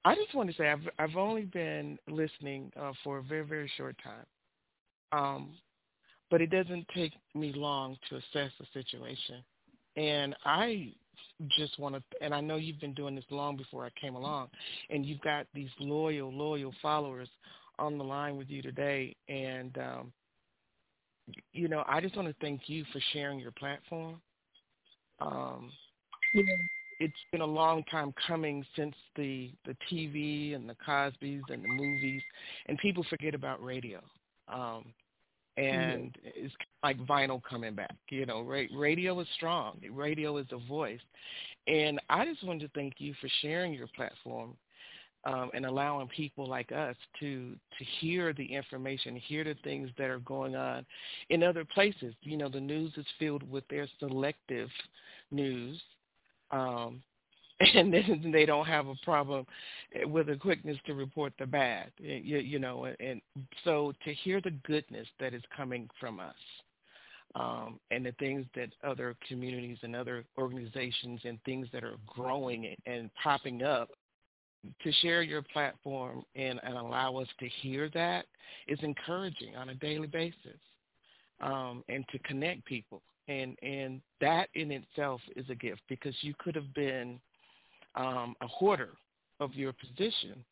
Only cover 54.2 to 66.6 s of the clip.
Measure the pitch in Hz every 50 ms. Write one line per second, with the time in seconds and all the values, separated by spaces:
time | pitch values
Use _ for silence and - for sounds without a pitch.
54.2 | 135 143 156 - _ - 131 120 113 120 - - - - _ - - - - -
55.2 | - _ 143 143 143 135 131 123 120 123 147 170 - - - _ _ _ _ _
56.2 | _ _ _ _ _ _ - 135 131 127 123 120 117 117 123 127 - _ _ _
57.2 | _ _ _ _ - - - _ 185 196 - 226 170 202 170 175 202 185 208 151
58.2 | 160 165 156 160 151 151 151 147 156 160 160 151 143 135 135 131 - - 165 147
59.2 | 143 135 143 135 127 - - - - - - - - - - - - 151 151 165
60.2 | 156 147 147 139 - 196 175 - - 151 147 135 - - 147 139 135 135 - 160
61.2 | 147 139 - - 135 127 131 147 135 123 113 92 - - - - - 151 143 127
62.2 | - - 147 143 - 131 147 139 131 127 127 123 127 131 131 - - 131 127 107
63.2 | - _ _ 139 135 - - - - 170 160 151 147 147 139 - - 156 147 -
64.2 | - 185 185 196 185 190 160 139 - - 151 151 139 - 113 110 113 - _ _
65.2 | 135 131 120 120 117 - - - 139 127 123 123 117 113 - - - 120 110 92
66.2 | 90 78 - - - - - -